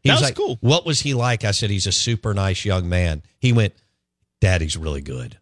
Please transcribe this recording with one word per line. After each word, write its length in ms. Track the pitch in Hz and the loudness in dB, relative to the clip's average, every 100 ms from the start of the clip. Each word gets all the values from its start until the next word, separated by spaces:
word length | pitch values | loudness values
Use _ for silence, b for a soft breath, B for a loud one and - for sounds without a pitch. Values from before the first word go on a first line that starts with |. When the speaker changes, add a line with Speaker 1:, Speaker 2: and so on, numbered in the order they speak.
Speaker 1:
He 80 | 135 | 2
Speaker 2:
that 60 | - | 2
Speaker 1:
was 60 | |
Speaker 2:
was 80 | 139 | 2
Speaker 1:
like, 60 | 120 | 0
Speaker 2:
cool. 220 | 403 120 | -4 0
Speaker 1:
"What 260 | 117 160 165 | 2 2 2
was 140 | 147 | -2
he 140 | 143 | -2
like?" 320 | 131 120 117 107 | -2 0 0 0
I 60 | |
said, 180 | 98 107 | -2 -2
"He's 180 | 101 95 | -2 -2
a 40 | |
super 400 | 90 - 113 110 | -2 -2 -2 -2
nice 320 | 101 98 92 104 | -2 0 -2 -2
young 240 | 92 87 | -2 0
man." 320 | 90 87 76 - _ | 0 0 -2 -8 _
He 140 | 127 | 2
went, 200 | 117 104 - _ _ _ _ _ _ | 4 2 -2 _ _ _ _ _ _
"Daddy's 340 | 95 92 78 78 | 2 2 0 -4
really 240 | 80 69 | -6 -6
good." 360 | 67 65 60 - | -8 -10 -12 -16